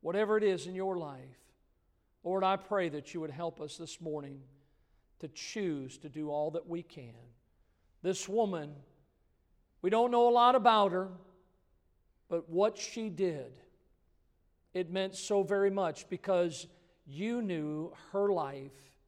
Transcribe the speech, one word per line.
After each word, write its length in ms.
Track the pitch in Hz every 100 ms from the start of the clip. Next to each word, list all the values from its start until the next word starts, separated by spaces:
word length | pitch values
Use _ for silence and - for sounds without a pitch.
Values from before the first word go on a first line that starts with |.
Whatever 380 | 156 190 214 214
it 60 |
is 240 | 208 180 156
in 80 | 185
your 200 | 190 180
life, 440 | 156 135 131 123 _ _ _ _ _ _ _ _
Lord, 220 | 170 190
I 120 | 190 196
pray 320 | - 208 175
that 240 | 147 135
you 80 | 175
would 120 | 156
help 280 | 139 170 165
us 160 | 151 -
this 240 | 165 -
morning 440 | 165 151 139 139 131 - _ _ _ _ _ _
to 100 | 160
choose 720 | - - 220 190 147 131 131
to 100 | 156
do 220 | 151 151
all 220 | 147 151
that 160 | 160 170
we 140 | 170
can. 340 | 170 - 123 117 120 _ _ _ _ _ _ _
This 280 | 180 185 -
woman, 480 | 208 214 175 147 143 - _ _ _ _ _ _ _ _ _
we 80 | 185
don't 220 | 220 240
know 160 | 240 240
a 20 |
lot 240 | 240 240
about 380 | 254 226 220 196
her, 180 | 185 190 180 - _ _ _ _ _ _ _ _ _ _
but 200 | 170 165
what 300 | 165 208 226
she 320 | - 233 220
did, 500 | 165 185 151 123 127 - _ _ _ _ _ _ _ _ _ _
it 160 | 180 175
meant 280 | 185 190 190
so 260 | - 202
very 260 | 180 202 196
much 400 | 196 180 147 -
because 600 | 180 - 185 175 143 - - _ _
you 380 | - 139 214 240
knew 500 | 214 170 151 151 165 - -
her 160 | 196 202
life 680 | 185 143 139 139 - - _